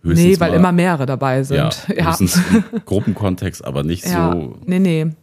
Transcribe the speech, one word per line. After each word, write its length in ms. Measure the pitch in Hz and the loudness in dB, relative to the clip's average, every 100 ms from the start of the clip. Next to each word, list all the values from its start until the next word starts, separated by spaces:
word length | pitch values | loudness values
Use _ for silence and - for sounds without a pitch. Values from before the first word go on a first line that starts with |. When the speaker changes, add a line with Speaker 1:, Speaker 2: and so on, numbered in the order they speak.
Speaker 1:
höchstens 260 | 165 165 175 190 | 2 4 4 4
Speaker 2:
Nee, 20 | |
weil 120 | 170 | 2
Speaker 1:
mal 60 | 170 | 4
Speaker 2:
immer 160 | 180 | 4
mehrere 340 | 175 180 165 131 | 4 2 0 -2
dabei 360 | 131 135 131 | -2 0 0
sind. 140 | 135 160 | 0 0
Speaker 1:
Ja, 140 | - - - | 0 -4 -6
Speaker 2:
<laughs> 20 | - | -2
Ja. 100 | 165 | 0
Speaker 1:
höchstens 280 | 165 185 180 | 0 0 2
im 280 | 180 220 - 226 | 2 2 0 -8
Gruppenkontext, 800 | - 190 - 95 104 92 95 - | -4 -2 -2 -2 -2 -2 -6 -8
aber 180 | - 67 | -8 -6
nicht 220 | 73 85 180 | -4 -4 -4
Speaker 2:
Ja. 260 | 175 170 | -2 0
Speaker 1:
so 260 | - 60 - - | -2 -6 -12 -4
Speaker 2:
Nee, 120 | 180 | 0
nee. 320 | 190 160 160 156 | 2 0 -2 -6